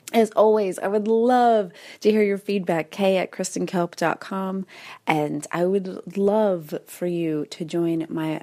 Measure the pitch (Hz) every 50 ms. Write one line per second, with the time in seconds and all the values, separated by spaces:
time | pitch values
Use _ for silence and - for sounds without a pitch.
0 | _ - - 226 220 214 - - 208 214 214 220 208 190 175 - - 196 202 214
1 | 208 220 226 226 233 247 254 247 240 240 226 220 202 180 - - - - - -
2 | - 208 214 214 208 202 196 196 - - 202 202 180 170 175 165 156 - - -
3 | 196 190 190 185 175 - - - 185 - - 180 180 170 - 180 170 170 - -
4 | 175 160 - - - - 190 190 190 190 190 190 190 - - - - - - -
5 | - - 160 156 151 147 151 147 147 - - 165 175 180 190 202 185 185 180 -
6 | - - 175 196 196 196 202 220 214 202 185 170 156 151 180 - - - - -
7 | 180 180 175 170 170 160 156 151 147 - - - 175 151 175 170 170 165 165 165
8 | 156 - - 165 160 156 156 -